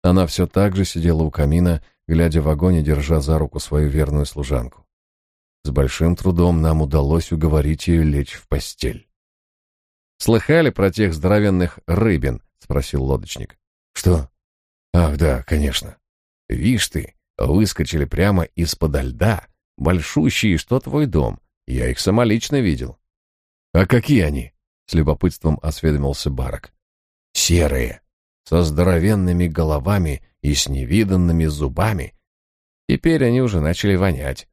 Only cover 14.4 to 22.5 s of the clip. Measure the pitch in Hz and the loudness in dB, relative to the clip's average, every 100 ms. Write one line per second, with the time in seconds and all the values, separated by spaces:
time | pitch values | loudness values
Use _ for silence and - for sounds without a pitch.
14.4 | _ _ _ _ _ 87 82 71 78 62 | _ _ _ _ _ 0 2 2 0 0
15.4 | - 76 73 - - - _ _ _ _ | -2 -2 -2 -4 -10 -20 _ _ _ _
16.4 | _ 60 101 120 - - - _ _ - | _ -2 0 0 -2 -6 -8 _ _ -4
17.4 | - 85 107 - 73 80 69 - 98 95 | 0 2 2 -2 -4 -2 -2 0 2 2
18.4 | 82 - 82 - 80 71 64 62 104 95 | -2 -4 -4 -2 -2 -2 -4 -2 -2 -2
19.4 | - _ _ - 71 90 76 147 156 - | -8 _ _ -4 0 0 -2 0 0 0
20.4 | 110 80 - 127 - 143 147 82 60 50 | 0 0 0 -4 -2 -2 0 0 -2 -6
21.4 | _ _ - 64 62 62 - 107 120 110 | _ _ -8 -4 -4 -2 0 2 2 0
22.4 | - | 0